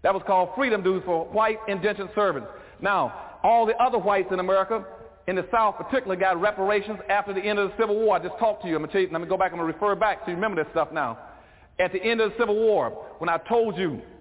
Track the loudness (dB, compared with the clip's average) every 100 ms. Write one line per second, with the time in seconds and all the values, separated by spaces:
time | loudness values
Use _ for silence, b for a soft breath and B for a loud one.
0 | 0 0 2 2 2 0 0 2 2 0
1 | 0 -2 0 2 2 0 -4 -2 -2 -2
2 | -4 0 2 0 -6 B B B 0 0
3 | 0 -4 -16 -2 4 4 4 2 2 2
4 | 2 2 0 -2 2 2 2 -2 -6 -16
5 | -20 -12 -4 -4 0 2 2 0 -2 -2
6 | 0 0 2 4 2 2 2 2 0 -10
7 | 0 0 0 -4 -2 0 -2 0 0 2
8 | 4 2 0 0 0 0 -2 -2 0 0
9 | 0 -2 -2 0 0 0 -4 0 0 2
10 | 0 0 -4 -2 -2 -2 -2 -2 -2 -2
11 | -4 -4 B B B B B -2 -2 0
12 | -2 0 0 0 0 2 4 4 0 -4
13 | B -6 -2 -2 2 2 2 0 -4 -4
14 | -12 -20